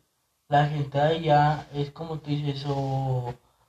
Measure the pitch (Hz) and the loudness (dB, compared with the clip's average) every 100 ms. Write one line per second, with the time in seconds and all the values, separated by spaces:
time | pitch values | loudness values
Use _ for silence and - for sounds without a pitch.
0 | _ _ _ _ - 143 147 151 135 139 | _ _ _ _ 0 2 2 0 -2 0
1 | 151 165 156 147 147 151 - 143 143 - | 2 2 4 4 4 0 -6 -6 -6 -6
2 | 160 156 147 147 143 135 143 139 135 135 | -10 -8 -4 -4 -2 -4 -4 -4 -2 -2
3 | 135 127 120 - _ _ | -2 -2 -4 -10 _ _